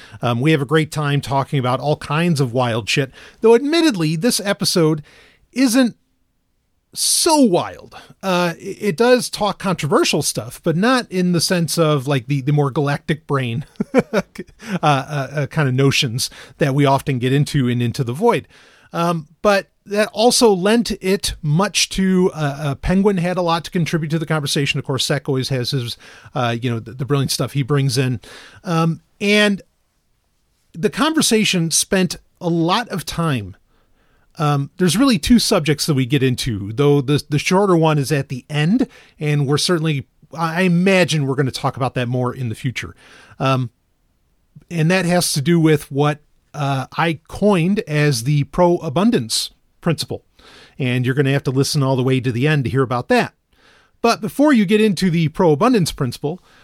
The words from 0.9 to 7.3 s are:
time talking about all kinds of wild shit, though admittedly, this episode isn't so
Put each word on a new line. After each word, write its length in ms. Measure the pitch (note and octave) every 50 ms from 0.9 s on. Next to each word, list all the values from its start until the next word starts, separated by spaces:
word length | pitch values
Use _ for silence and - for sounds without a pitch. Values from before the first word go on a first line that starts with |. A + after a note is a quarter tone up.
time 300 | - D#3 D3+ C#3+ C#3+ C#3+
talking 400 | - - C#3+ C#3 C3 - - C#3+
about 180 | B2 B2 B2+ C3
all 180 | - C#3+ D3+
kinds 440 | - - - D3 D#3 E3+ F3 E3 C3
of 120 | C#3+ A#2+
wild 360 | A2+ B2+ B2 A#2+ A2 A#2+ A2 -
shit, 240 | - D3 C3+ B2+ - - - - - _
though 140 | - A3 A#3
admittedly, 640 | A#3+ C#4+ C#4 D#4+ E4+ E4 D#4 A3+ F3 D#3+ D#3 E3
this 240 | D#3+ E3 B3 - -
episode 640 | F#3+ G3+ G3 - F#3 - - F#3 D#3+ D#3 D#3+ D3+ - - - - - _ _ _ _ _
isn't 440 | _ A#3 C4+ B3+ G#3 C4+ B3+ A3+ - _ _ _ _ _ _ _ _ _ _ _ _ _ _ _ _ _ _ _
so 440 | - - - - - - - F4